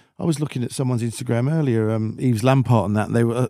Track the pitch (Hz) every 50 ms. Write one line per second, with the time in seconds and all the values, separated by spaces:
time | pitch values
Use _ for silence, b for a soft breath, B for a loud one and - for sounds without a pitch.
0 | b b b - - 170 160 143 151 139 - 131 120 - - - 139 127 127 113
1 | 117 117 110 - 120 120 120 117 120 139 160 165 151 135 113 113 110 107 110 110
2 | 110 107 - - - 127 120 107 101 131 135 139 123 117 123 113 92 98 104 107
3 | 104 - 110 117 117 117 117 120 127 -